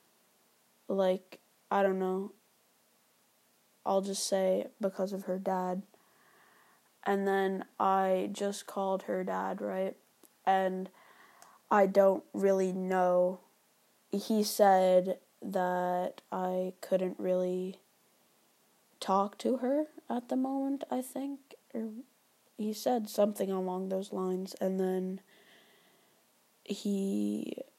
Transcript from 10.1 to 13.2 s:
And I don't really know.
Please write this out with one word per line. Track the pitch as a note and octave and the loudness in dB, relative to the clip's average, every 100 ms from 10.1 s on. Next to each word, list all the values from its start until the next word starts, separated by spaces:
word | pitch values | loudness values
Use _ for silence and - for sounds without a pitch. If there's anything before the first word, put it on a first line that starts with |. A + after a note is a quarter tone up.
| _ - _ | _ -20 _
And | - F#3+ F#3+ F#3 F#3 - - - - - - - - | 2 2 2 -2 -8 -14 -20 -20 -20 -20 -20 -12 2
I | G#3 G3 | 6 6
don't | G3 G3 F#3+ - | 6 6 4 -2
really | G#3 G3 F#3+ F#3+ | 0 2 4 2
know. | F#3 F#3 F#3 F3+ F3+ | -2 0 2 4 4